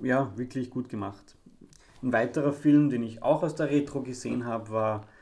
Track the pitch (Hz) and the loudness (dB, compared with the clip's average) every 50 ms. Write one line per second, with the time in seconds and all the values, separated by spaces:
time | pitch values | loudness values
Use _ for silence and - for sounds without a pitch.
0 | 123 127 127 135 120 104 98 113 123 123 - 131 120 - - 127 123 - 117 104 | 0 2 2 2 2 0 -4 -8 -8 -6 -6 -6 -6 -6 -6 -8 -8 -6 -8 -8
1 | 98 98 98 - - - _ _ _ - - _ - _ - - _ _ _ - | -8 -8 -10 -14 -20 -20 _ _ _ -20 -20 _ -20 _ -20 -20 _ _ _ -6
2 | 131 127 120 113 123 123 - 156 143 143 139 - - 147 147 147 147 139 123 117 | -4 0 2 2 2 2 0 0 0 0 0 2 4 6 8 8 6 4 2 0
3 | 117 110 113 - - 131 156 151 175 156 151 - 156 139 147 143 143 - - 139 | -4 -6 -8 -2 2 2 2 2 2 -4 -2 -2 -2 2 2 0 0 0 -6 -6
4 | 123 123 123 - - 117 120 123 120 120 113 110 104 107 110 110 107 110 107 104 | -6 -6 -10 -8 -6 -4 -4 -4 -4 -4 -6 -6 -6 -4 -2 0 0 0 -2 -4
5 | 104 - - - | -6 -12 -20 -20